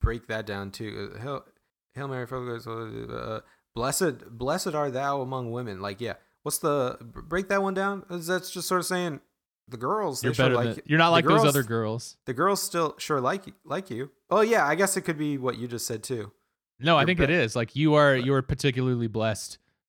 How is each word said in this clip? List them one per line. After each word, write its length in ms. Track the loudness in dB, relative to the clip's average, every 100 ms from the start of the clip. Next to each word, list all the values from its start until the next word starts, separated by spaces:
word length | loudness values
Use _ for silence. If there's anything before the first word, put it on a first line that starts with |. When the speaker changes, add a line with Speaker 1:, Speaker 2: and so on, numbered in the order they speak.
Speaker 1:
break 260 | -2 -2 -6
that 180 | -6 -6
down 260 | -8 -8
too." 420 | -10 -10 -10 -10 -10
Uh, 40 |
"Hail, 260 | -10 -10 -12 _ _ _ _ -12
Hail 120 | -10
Mary, 200 | -8 -8
full 120 | -8
of 240 | -8 -8
grace, 40 | -8
uh, 760 | -10 -8 -10 -10 -10 -8 -8 -10 _ _
blessed, 560 | -4 -2 0 0 -2 -10 -6
blessed 380 | -2 -2 -2 -2
are 160 | -2
thou 300 | -2 -2 -2
among 300 | -4 -6 -6
women." 300 | -6 -6 -6
Like, 200 | -8 -6
yeah. 120 | -8 -8 _ _
What's 140 | -8 -4
the, 380 | 0 0 0 -4
b-, 200 | -12 -16 -6
break 200 | -4 0
that 120 | 0
one 120 | 0
down? 320 | 0 -2 -4 -8
Is 180 | -8 -2
that's 220 | -2 -2
just 160 | -8 -2
sort 120 | 0
of 60 | 0
saying 340 | -2 -2 -6 -12 _ _ _ _
the 100 | -6
girls, 460 | -2 -2 -2 -2
Speaker 2:
You're 80 | 0
Speaker 1:
they 40 | 4
sure 80 | 4
Speaker 2:
better 100 | 4
Speaker 1:
like 100 | 2
Speaker 2:
than, 80 | -4
Speaker 1:
you. 40 | 2
Speaker 2:
you're 120 | 4
not 80 | 6
Speaker 1:
The 20 |
Speaker 2:
like 140 | 6 6
those 160 | 6
Speaker 1:
girls, 60 | 6
Speaker 2:
other 160 | 4
girls. 540 | 2 0 -2 -4 -8 -12 -6
Speaker 1:
the 80 |
girls 280 | 0 2 2
still 320 | 0 0 -2 -2
sure 220 | -2 0
like, 320 | 0 -2 -6 -18 -8
like 240 | -8 -6
you. 180 | -8 -10 _ _
Oh, 120 | 4
yeah, 240 | 6 6 4
I 100 | 4
guess 200 | 2 2
it 40 |
could 160 | -2 -2
be 200 | -2 -2
what 200 | -2 -4
you 80 | -4
just 180 | -6 -6
said, 160 | -6
too. 300 | -6 -6 -6 -14 _ _ _ -4
Speaker 2:
No, 160 | 2 4
I 40 |
Speaker 1:
You're 40 | 4
Speaker 2:
think 100 | 4
Speaker 1:
be- 40 | 4
Speaker 2:
it 40 |
is. 240 | 4 2 0
Like, 200 | -2 2
you 200 | 4 6
are, 200 | 6 6
Speaker 1:
but 100 | 4
Speaker 2:
you 80 |
are 80 | 2
particularly 680 | 0 0 0 2 0 0 -2
blessed 500 | 0 -2 -2 -6 -16 _ _